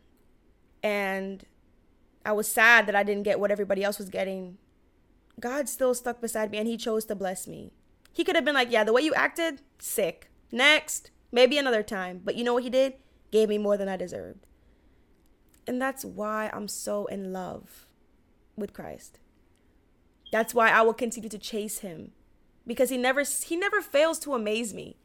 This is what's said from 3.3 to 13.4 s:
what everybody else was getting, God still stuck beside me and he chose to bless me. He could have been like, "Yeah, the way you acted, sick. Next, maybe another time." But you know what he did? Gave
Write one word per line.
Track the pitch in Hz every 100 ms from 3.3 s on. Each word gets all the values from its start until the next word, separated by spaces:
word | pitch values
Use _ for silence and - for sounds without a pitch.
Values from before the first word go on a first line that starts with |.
| 185
what | 202
everybody | 208 196 196
else | 202 208
was | 190
getting, | 185 190 190 185 185 _ _ _ _ _ _ _ -
God | 240 269 262
still | - 254
stuck | 240 247 233
beside | 226 226 214
me | 208
and | 220
he | 226
chose | 233 220 220
to | 208
bless | 190 190 -
me. | 160 - - _ _ _
He | -
could | 330 339
have |
been | 277
like, | 285 247
"Yeah, | 226
the | 214
way | 240
you | 311
acted, | - - - 330 277 _ _
sick. | - - 180 - - _ _
Next, | 233 277 302 302 - - _ _
maybe | 240 254 294
another | 277 226
time." | 208 196 180 185
But | 196 -
you |
know | 240
what | 240
he | 247
did? | 254 269 262 _ _ _
Gave | 208